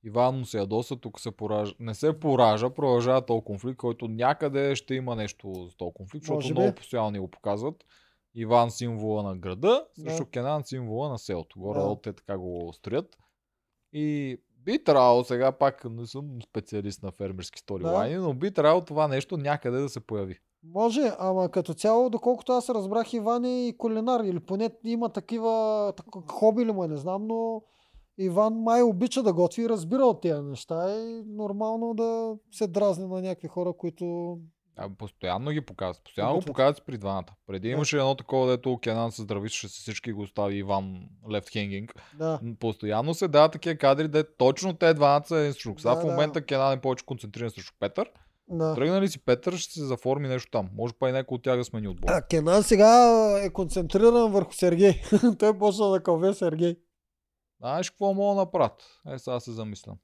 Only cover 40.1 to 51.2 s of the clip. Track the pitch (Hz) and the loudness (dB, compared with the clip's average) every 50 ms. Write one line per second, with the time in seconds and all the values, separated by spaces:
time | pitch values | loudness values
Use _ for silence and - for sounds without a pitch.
40.1 | 107 101 104 98 _ - 101 101 101 101 98 98 101 98 95 95 92 92 92 - | -8 -8 -10 -8 _ -2 -2 -2 -2 -4 -2 -2 -2 -2 -2 -6 -10 -12 -16 -20
41.1 | - - - 110 107 104 98 - - 107 104 101 98 98 104 117 - - - - | -20 -20 -12 -6 -6 -6 -6 -6 -6 -6 -6 -4 -6 -8 -10 -12 -16 -20 -20 -20
42.1 | - 147 156 160 160 139 110 120 113 - - 113 107 _ - 104 104 110 127 156 | -10 -6 -4 -4 -4 -4 -6 -10 -10 -4 -4 -4 -4 _ -4 -2 -2 0 0 -2
43.1 | 170 - 196 175 143 147 156 - - 160 - 170 160 147 - 139 139 143 156 156 | -2 -2 -2 4 8 8 8 8 6 -2 -4 -4 -4 2 4 4 4 4 2 0
44.1 | 147 156 151 - _ _ 127 131 139 165 180 190 175 165 175 165 165 147 147 143 | 2 0 0 0 _ _ 4 4 4 2 -4 -6 -2 2 4 4 4 6 6 4
45.1 | 143 147 147 - 165 156 147 143 135 - - 117 98 - - 117 123 165 175 165 | 4 4 2 0 0 0 0 0 -2 -6 -8 -10 -10 -2 2 2 2 2 2 0
46.1 | 170 156 151 156 147 160 143 - 139 135 135 139 135 127 - 135 127 - - - | 2 2 0 0 0 -6 -4 -2 0 2 2 2 0 0 0 -2 -2 -2 -6 -10
47.1 | 135 117 - 104 101 113 120 113 - - 92 - _ _ 101 101 - - 220 - | -10 -10 -10 -14 -10 -8 -8 -8 -8 -10 -18 -18 _ _ -6 -4 -2 -4 -6 -6
48.1 | _ _ _ _ _ _ _ - 180 165 160 156 156 120 135 160 185 196 196 196 | _ _ _ _ _ _ _ -8 -4 -2 -2 -2 0 0 0 2 2 2 0 0
49.1 | - - _ - 123 123 - 214 190 175 - - - 165 147 135 127 117 - 127 | -2 -4 _ 0 0 0 0 -4 -4 -4 -8 -10 -8 -8 -6 -6 -6 -4 -2 -2
50.1 | 135 147 147 135 131 123 - _ - 117 95 92 98 101 113 117 113 _ 135 131 | -2 -2 -2 -4 -4 -6 -6 _ -4 -4 -4 -4 -8 -8 -8 -8 -4 _ -2 -2
51.1 | 127 131 | 0 -2